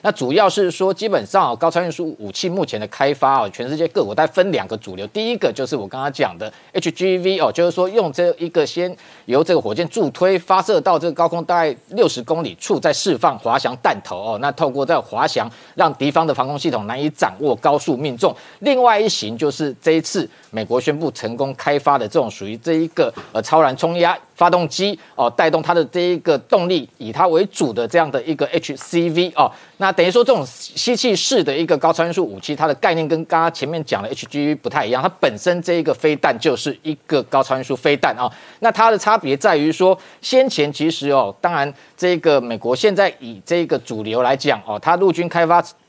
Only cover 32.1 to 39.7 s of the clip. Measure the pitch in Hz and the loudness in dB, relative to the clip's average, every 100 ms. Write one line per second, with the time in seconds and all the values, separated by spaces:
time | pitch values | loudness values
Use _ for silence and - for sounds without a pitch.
32.1 | 175 139 98 - 147 156 139 202 165 156 | -2 -4 -6 -8 -2 0 2 0 0 0
33.1 | 160 165 165 165 165 139 165 151 98 107 | -2 0 0 0 -2 -6 -6 -4 -4 -4
34.1 | 156 110 143 143 151 120 147 110 127 175 | -8 -8 -2 -2 -2 -4 -4 -2 0 -2
35.1 | - 147 104 180 175 170 170 151 131 156 | 0 -2 0 -2 -2 0 0 0 0 0
36.1 | 147 147 127 160 - 147 123 156 151 - | 2 0 0 0 0 -2 -6 -8 -10 -2
37.1 | 151 - 139 131 131 127 131 156 143 151 | -2 2 0 2 -2 -2 -2 0 2 0
38.1 | 117 127 - - - 226 214 226 214 - | 0 -4 -6 -18 -2 0 4 4 4 2
39.1 | 220 139 139 208 160 151 | 2 2 0 2 2 2